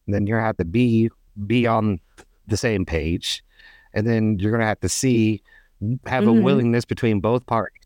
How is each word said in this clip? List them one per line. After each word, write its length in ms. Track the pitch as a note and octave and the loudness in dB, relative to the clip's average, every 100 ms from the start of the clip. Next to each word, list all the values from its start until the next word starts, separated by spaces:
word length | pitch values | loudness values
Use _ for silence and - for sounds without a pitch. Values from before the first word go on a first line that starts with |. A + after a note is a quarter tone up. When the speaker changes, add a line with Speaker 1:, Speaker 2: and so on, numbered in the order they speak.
| - | -4
Speaker 1:
And 80 | |
then 140 | G2+ G2+ | -2 0
you're 100 | A2+ | 0
gonna 80 | A2 | -2
have 120 | G#2+ | -2
to, 60 | |
B, 460 | E2+ A2 B2 A2+ A2+ - _ G#2 | -2 0 2 2 0 -2 _ -12
be 220 | G#2 A#2+ A#2 | -2 0 2
on 320 | A2+ G#2+ F#2 - - - _ - | 0 0 -2 -8 -20 -20 _ -6
the 100 | G#2+ | -4
same 300 | A#2+ G#2 F#2 | -2 -2 -2
page. 560 | E2 D#2+ F2 - - - _ - - _ | -2 -2 -4 -4 -8 -12 _ -20 -20 _
And 120 | A2 A2 | -4 0
then 320 | A2+ A2 G#2 | 2 2 0
you're 140 | G#2 | 0
gonna 140 | A#2 A2 | 0 0
have 140 | G2+ | -2
to, 100 | F#2+ | -4
C, 520 | - C3+ A#2 A2 G#2 - - _ _ G2+ B2+ | -2 0 2 2 0 -8 -20 _ _ -6 -6
have 200 | - B2+ | -4 0
a 20 | G#3+ | 4
Speaker 2:
Mm-hmm. 160 | A3+ | 4
Speaker 1:
willingness 420 | F#3+ - A#2 A#2+ | 4 2 2 0
between 360 | - A2 A#2+ G#2 | -2 -2 0 0
both 260 | G#2+ B2 - | 0 -2 -2
parties 340 | A2+ G2 - | -2 -2 -10